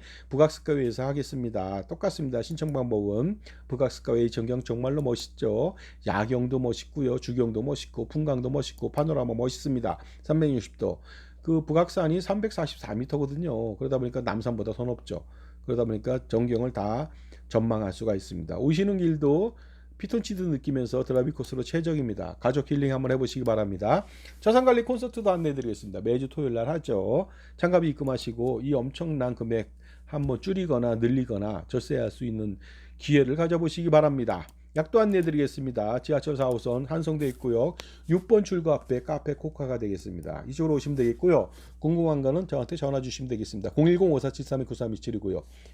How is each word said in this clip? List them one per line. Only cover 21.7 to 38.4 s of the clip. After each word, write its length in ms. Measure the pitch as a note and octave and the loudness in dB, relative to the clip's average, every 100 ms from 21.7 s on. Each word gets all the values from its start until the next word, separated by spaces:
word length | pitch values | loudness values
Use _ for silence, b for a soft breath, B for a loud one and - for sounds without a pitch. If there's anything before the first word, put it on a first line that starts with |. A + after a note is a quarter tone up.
| E3 E3 D#3 B2 F#2+ E2+ E2+ | -2 0 0 -2 -4 -8 0
가족 320 | - C#3 C3+ | 2 2 0
힐링 220 | C#3+ C#3 | 0 2
한번 200 | C3 C3+ | 0 2
해보시기 320 | C3 B2 C3 | 2 0 0
바랍니다. 600 | A#2+ A2 G#2 F#2+ G#2 E3+ - B B B | 2 2 0 0 2 2 0 B B B
자산관리 440 | G#3+ B3 B3+ A#3+ | 4 6 6 4
콘서트도 460 | A#3 B3 B3 A#3 G3+ | 2 -2 -4 0 2
안내해드리겠습니다. 720 | F3+ D#3+ C#3 A#2 G2+ G#2 F#2+ | 2 0 -2 -4 -6 -8 -4
매주 260 | A2 B2 C3+ | 0 0 0
토요일 240 | - C#3 | -4 -2
날 160 | A#2 A#2 | 0 -2
하죠. 600 | E3 D3 G2+ G2+ C#3+ G3 B B - | -2 -2 0 2 0 0 B B -2
참가비 320 | F3 F3+ E3 | 4 4 4
입금하시고 720 | C#3 C3+ B2+ - A#2 B2 A#2 | 0 -2 -2 -4 -2 -2 0
이 120 | C3+ | 0
엄청난 600 | C#3 B2+ - E3+ D3 B2 | 0 0 -4 -4 -2 -2
금액 360 | A#2 A#2 A2+ G#2 - b b | -2 -2 -2 -2 -12 b b
한번 380 | - D3+ C#3+ A#2 | -8 -4 -2 -2
줄이거나 540 | F#3+ F#3+ F3 B2 A#2+ A2+ | -2 -2 0 2 2 2
늘리거나 680 | A#2 C3 B2 G2+ G#2+ F#2+ - | 2 2 0 -2 -4 -6 -4
절세할 420 | B2+ - C3+ A2 | -6 -2 -2 -2
수 160 | - B2 | -4 -6
있는 320 | A2 G#2+ G2 B B B B | -4 -4 -8 B B B B
기회를 380 | - D3 B2+ D#3 | 4 6 6 2
가져보시기 520 | E3+ E3+ E3 F3 E3+ | 2 2 0 -2 6
바랍니다. 580 | D#3 D3+ C#3 A2 F#2 - - - D3+ | 6 6 2 0 -2 -4 -18 -6 -4
약도 240 | D#3 A3+ | 2 4
안내해드리겠습니다. 1000 | G#3+ F#3+ E3 D3+ C#3 - C3 A#2+ G#2 B2 | 4 4 2 2 0 -2 -4 -2 -2 -2
지하철 360 | - C#3+ D3+ C#3 | 0 -2 0 0
사 80 | |
호선 400 | C3 A#2+ B2+ A#2+ | 0 0 0 -2
한성대 420 | C3+ E3 D#3 D#3 C#3 | -2 -4 -2 -2 -2
입구역 500 | B2 B2+ A#2 D3+ - B B - | -2 0 2 2 -2 B B 2
육 180 | F3+ - | 2 6
번 160 | G#3+ | 4